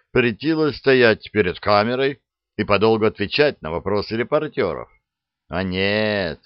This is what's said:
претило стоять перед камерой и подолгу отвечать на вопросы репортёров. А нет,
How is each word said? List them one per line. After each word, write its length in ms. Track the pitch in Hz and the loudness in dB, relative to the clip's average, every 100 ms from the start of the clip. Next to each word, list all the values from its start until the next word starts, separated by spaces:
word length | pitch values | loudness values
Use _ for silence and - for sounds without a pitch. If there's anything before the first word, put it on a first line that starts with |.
| _ | _
претило 600 | 147 123 101 147 156 151 | 0 0 -2 -4 0 0
стоять 600 | 117 139 131 117 104 - | 0 2 4 4 4 -2
перед 280 | 107 90 80 | -2 0 -2
камерой 580 | 101 104 110 127 139 139 _ _ _ - | 0 2 2 0 -2 -4 _ _ _ -8
и 80 | 101 | 0
подолгу 400 | 98 113 113 107 | 2 4 4 0
отвечать 560 | - 101 - 147 - | -2 -6 0 0 0
на 100 | 78 | -8
вопросы 460 | 85 92 104 92 113 | -6 -4 -4 -4 -6
репортёров. 720 | 120 151 151 - 98 65 60 _ _ _ _ _ - | -2 -2 -4 -4 -4 -4 -12 _ _ _ _ _ -10
А 160 | 82 | -6
нет, 800 | 95 90 98 107 107 104 85 73 | -4 -2 -2 0 -2 -2 -4 -8